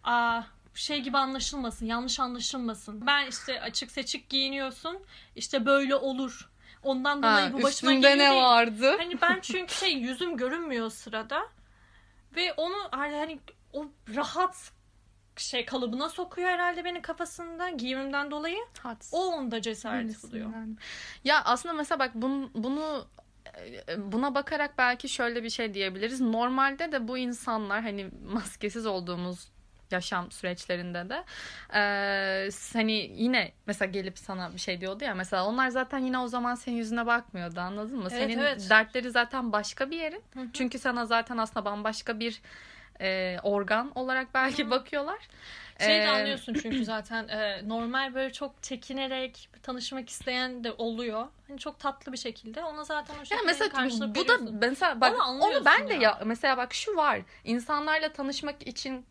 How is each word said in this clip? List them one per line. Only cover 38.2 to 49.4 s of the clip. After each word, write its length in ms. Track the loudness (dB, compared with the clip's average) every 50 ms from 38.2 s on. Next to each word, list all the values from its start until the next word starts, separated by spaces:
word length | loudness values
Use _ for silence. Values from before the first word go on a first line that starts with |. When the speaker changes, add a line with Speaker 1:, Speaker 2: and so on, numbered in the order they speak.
Speaker 2:
Senin 160 | 0 0 2 2
Speaker 1:
evet. 280 | 2 0 0 -2 4 8
Speaker 2:
dertleri 400 | 8 8 8 6 -2 -4 -4 2
zaten 420 | 2 2 2 2 0 -4 -2 0
başka 380 | 0 0 0 -2 -4 -4 -4 -4
bir 60 | -2
yerin. 260 | -4 -6 -6 -6 -8 -16 -16 -12
Speaker 1:
Hı 60 | -12
hı. 60 | -12 -10
Speaker 2:
Çünkü 260 | -4 -2 -2 -2 -2 -2
sana 280 | -2 0 0 0 0
zaten 300 | 4 2 2 2 2 -2 -2
aslında 260 | -2 -2 -2 -2 -2
bambaşka 560 | -2 -4 -2 -2 -4 -4 -2 -6 -6 -4 -2
bir, 200 | -4 -6 -6 -8 -16 -20 -20 -20 -20 -20 -20 -20 -20 -20 -12 -4
e, 360 | -2 -2 0 0 0 -2 -2 -2
organ 500 | 0 2 2 2 2 2 2 2 2 -2 -4
olarak 400 | -6 -2 0 0 0 -2 0 2
belki 300 | 2 2 2 2 0 0
Speaker 1:
Hı. 40 | 2
Speaker 2:
bakıyorlar. 480 | 2 0 0 -2 -4 -4 -2 -4 -6 -8 -10 -18 -20 -20 -18 -18 -16 -16 -18 -18 -6 0
Speaker 1:
Şey 80 | 4 4
de 160 | 6 6 6
Speaker 2:
Ee, 40 | 4
Speaker 1:
anlıyorsun 460 | 4 4 2 0 -2 -4 -4 -4 -4 -4
çünkü 220 | -2 -2 -2 -2 -2
zaten, 440 | -2 -4 -6 -6 -6 -6 -6 -6 -4
e, 400 | -4 -2 -2 -2 -2 -4 -6 -4
normal 460 | -4 -2 -2 -2 -2 -2 -2 -2 -2
böyle 180 | -4 -4 -4
çok 300 | -4 -6 -8 -8 -10 _
çekinerek 840 | -10 -10 -10 -10 -8 -8 -6 -4 -4 -4 -4 -4 -6 -6 -10 -14